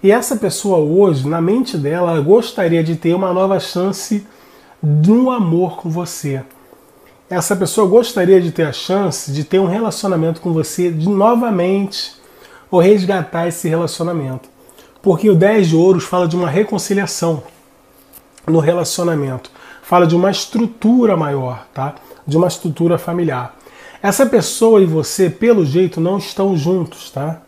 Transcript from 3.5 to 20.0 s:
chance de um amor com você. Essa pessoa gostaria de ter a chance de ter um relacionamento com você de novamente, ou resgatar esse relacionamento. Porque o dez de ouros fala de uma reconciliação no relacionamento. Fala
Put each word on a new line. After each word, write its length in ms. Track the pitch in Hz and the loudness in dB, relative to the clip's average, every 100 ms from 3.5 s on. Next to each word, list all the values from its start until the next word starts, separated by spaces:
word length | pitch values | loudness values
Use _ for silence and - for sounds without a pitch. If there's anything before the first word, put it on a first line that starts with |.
| 190 | 0
chance 640 | - 180 190 196 - 208 - - - _ _ _ | -2 -4 -4 -4 -6 -6 -6 -20 -20 _ _ _
de 300 | 151 151 165 | 0 2 4
um 180 | 226 254 | 4 2
amor 460 | 247 175 165 180 - | 0 0 0 -2 -4
com 140 | 170 | -8
você. 520 | 160 170 - 143 135 - _ _ - _ _ _ _ _ | -6 -6 -8 -6 -6 -10 _ _ -20 _ _ _ _ _
Essa 280 | 180 165 190 | -6 -2 -2
pessoa 280 | 190 - 196 | -2 0 4
gostaria 540 | 214 240 208 175 190 | 4 2 -2 4 4
de 140 | 175 | 4
ter 100 | - | -2
a 80 | 156 | -4
chance 600 | 131 - 196 190 135 - | -4 -2 -2 0 -4 -6
de 100 | 143 | -8
ter 160 | 143 190 | -2 0
um 80 | 196 | 0
relacionamento 720 | 196 226 - 196 175 160 160 | -2 -4 -4 -4 -2 -2 -4
com 140 | 185 | -4
você 360 | 160 156 - 180 | -4 -4 -2 -2
de 200 | 160 165 | -2 -2
novamente, 1040 | 202 214 240 240 190 175 196 196 - - - _ - - - _ | 2 2 2 0 -2 0 -2 -4 -8 -12 -16 _ -20 -20 -20 _
ou 80 | - | 2
resgatar 680 | 180 208 180 190 151 165 170 | 4 4 2 -2 -4 -4 -4
esse 180 | 165 175 | -4 -2
relacionamento. 840 | 160 165 - 170 170 135 131 - _ - - - _ | -2 -2 -4 -4 -4 -6 -10 -14 _ -20 -20 -20 _
Porque 280 | 202 165 214 | 0 2 4
o 60 | 175 | 6
dez 320 | 190 220 175 | 4 4 4
de 80 | 160 | 4
ouros 300 | 185 175 - | 4 2 0
fala 200 | 180 175 | -2 0
de 120 | 175 | -2
uma 120 | 175 | -2
reconciliação 960 | 156 208 202 - 202 196 - 170 151 - _ _ _ _ _ _ - _ _ - | 0 -2 -4 -2 -2 -2 -4 -4 -4 -8 _ _ _ _ _ _ -20 _ _ 0
no 120 | 160 | 2
relacionamento. 920 | 147 175 160 - 175 156 139 127 - - - - | 2 0 -2 -4 -2 -2 -4 -6 -12 -20 -20 -20
Fala 240 | - 180 | 0 2